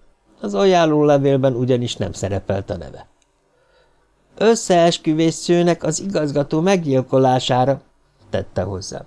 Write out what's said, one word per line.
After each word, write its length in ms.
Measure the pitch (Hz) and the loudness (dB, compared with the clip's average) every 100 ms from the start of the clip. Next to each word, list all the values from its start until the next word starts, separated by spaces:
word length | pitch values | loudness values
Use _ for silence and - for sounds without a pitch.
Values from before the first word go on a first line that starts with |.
| _ _ _ - | _ _ _ -12
Az 140 | 208 | -6
ajánlólevélben 1000 | 202 196 175 160 151 147 143 139 139 135 | 0 2 4 2 2 4 4 2 2 0
ugyanis 420 | 120 127 123 120 - | 0 0 0 -2 -6
nem 160 | 98 | -8
szerepelt 580 | - 95 98 - 98 98 | -6 -6 -6 -4 -6 -6
a 60 | 92 | -10
neve. 320 | - - - _ _ _ _ _ _ _ _ _ _ _ _ - | -12 -18 -20 _ _ _ _ _ _ _ _ _ _ _ _ -2
„Összeesküvészőnek 1500 | 214 226 - 180 170 170 - 156 165 160 - 175 175 165 | 2 2 2 4 4 2 -2 0 0 0 0 2 2 0
az 180 | 170 156 | -2 -4
igazgató 600 | 196 170 151 139 139 156 | -4 -2 -2 -2 -2 0
meggyilkolására”, 1200 | 180 196 156 131 127 135 131 127 - 127 127 135 _ _ _ _ - | 2 0 0 -2 0 2 2 2 0 0 0 -2 _ _ _ _ -8
tette 320 | 95 95 - | -6 -6 -6
hozzá. 420 | 95 95 - - | -6 -8 -10 -14